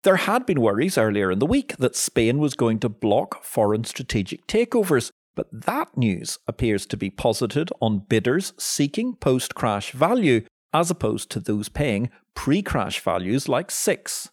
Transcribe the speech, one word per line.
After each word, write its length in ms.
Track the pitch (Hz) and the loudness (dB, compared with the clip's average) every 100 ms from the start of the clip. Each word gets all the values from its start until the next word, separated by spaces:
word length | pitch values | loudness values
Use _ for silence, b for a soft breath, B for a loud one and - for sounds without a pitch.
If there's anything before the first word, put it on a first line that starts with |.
There 140 | 196 190 | 4 4
had 280 | - 240 254 | 2 0 2
been 160 | 151 | 2
worries 360 | 113 101 175 147 | 2 2 2 2
earlier 340 | 110 101 95 | 2 2 2
in 80 | 95 | 2
the 60 | 147 | 2
week 320 | 277 - - | 0 -2 -2
that 180 | 127 - | -2 0
Spain 420 | - - 113 139 | -2 2 2 2
was 160 | 151 | 0
going 260 | - 117 113 | 0 0 2
to 100 | 117 | -2
block 540 | 101 110 107 - - | 0 2 2 0 -10
foreign 420 | - - 104 107 117 | -6 0 2 2 -4
strategic 600 | - 135 110 92 - - | -10 -4 -2 -2 -8 -2
takeovers, 640 | 220 233 247 190 135 - _ _ - | -2 2 0 2 2 0 _ _ -10
but 120 | - | -10
that 460 | 110 - 262 - - | -4 -4 -4 -6 0
news 400 | 117 87 - - - | 0 0 -6 -8 -10
appears 380 | 117 117 101 - | -2 0 0 -2
to 100 | 104 | -6
be 120 | 98 | -6
posited 640 | - 120 107 113 143 165 - | -2 -2 0 -2 -2 -4 -2
on 240 | 113 104 - | 0 0 0
bidders 460 | 110 120 156 190 - | 0 2 0 -2 -8
seeking 560 | - - 143 214 247 214 | -6 0 0 0 -6 -2
post-crash 760 | - 131 - - 117 101 - | 0 0 -2 -4 -2 -2 -6
value, 500 | 127 160 247 170 117 - _ _ | 0 2 4 4 2 0 _ _
as 180 | 151 170 | 0 0
opposed 400 | 170 110 110 - | 0 -2 -2 -6
to 80 | 110 | -6
those 300 | - 104 104 | -2 -4 -4
paying 400 | - 147 101 123 b _ - | -2 0 0 -4 b _ -6
pre-crash 640 | - 170 196 127 98 - | 0 0 2 -2 -2 -2
values 480 | - 90 92 127 - | -2 0 0 -2 0
like 240 | 127 185 | -2 -2
six. 580 | - - 170 - - - | -2 -2 -2 -4 -10 -10